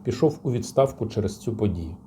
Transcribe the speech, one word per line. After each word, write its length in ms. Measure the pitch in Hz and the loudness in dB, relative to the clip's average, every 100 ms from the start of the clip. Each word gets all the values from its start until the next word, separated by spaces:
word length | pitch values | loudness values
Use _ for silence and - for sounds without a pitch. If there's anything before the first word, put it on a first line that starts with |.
пішов 360 | - 107 117 - | -2 2 2 2
у 80 | - | -2
відставку 540 | 120 - - 135 - 107 | -2 0 2 2 2 -4
через 320 | 107 98 - | 0 -2 -2
цю 160 | - | -6
подію. 420 | 107 107 85 80 87 | 0 0 0 -6 -10